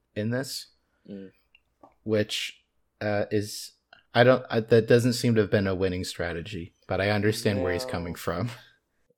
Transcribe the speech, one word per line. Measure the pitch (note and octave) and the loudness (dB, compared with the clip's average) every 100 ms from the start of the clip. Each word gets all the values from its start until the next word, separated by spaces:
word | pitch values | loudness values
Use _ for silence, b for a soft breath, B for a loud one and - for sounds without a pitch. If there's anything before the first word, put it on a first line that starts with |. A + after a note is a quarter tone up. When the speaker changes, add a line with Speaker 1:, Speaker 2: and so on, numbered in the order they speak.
| _ | _
Speaker 1:
in | G#2+ G#2+ | -6 -4
this, | B2 C3+ - - _ _ _ - | -4 -6 -10 -14 _ _ _ -18
Speaker 2:
Mm. | G2 F#2+ _ _ _ _ _ - _ | -16 -16 _ _ _ _ _ -20 _
Speaker 1:
which, | A2 G#2+ G#2 - - - _ _ _ _ | -2 0 0 -4 -8 -12 _ _ _ _
uh, | G#2+ G#2 - | -2 -2 0
is, | G#2+ G#2 - - - _ - _ | -2 -2 -8 -16 -20 _ -20 _
I | A#2+ | 4
don't, | B2 B2 - | 6 4 0
I, | A#2 | -4
that | A2 A#2 A2 | 4 4 6
doesn't | B2 B2 | 4 4
seem | A#2 B2 | 0 2
to | A2 | 2
have | G2 | 2
been | A2 G2 | 2 0
a | |
winning | F#2 F#2+ F2+ | 0 0 -2
strategy, | F2+ - E2+ E2+ D#2+ E2+ F2 _ - | -6 -6 -6 -6 -8 -10 -12 _ -4
but | F#2 | 0
I | G2+ | 2
understand | G#2 G#2+ G#2+ A2 G2 | 2 2 0 0 0
where | F2+ | 0
he's | F2 | -2
Speaker 2:
No. | - | -4
Speaker 1:
coming | F2 E2+ | -6 -8
from. | E2 - E2+ A#2+ B B B _ _ _ | -6 -6 -4 -4 B B B _ _ _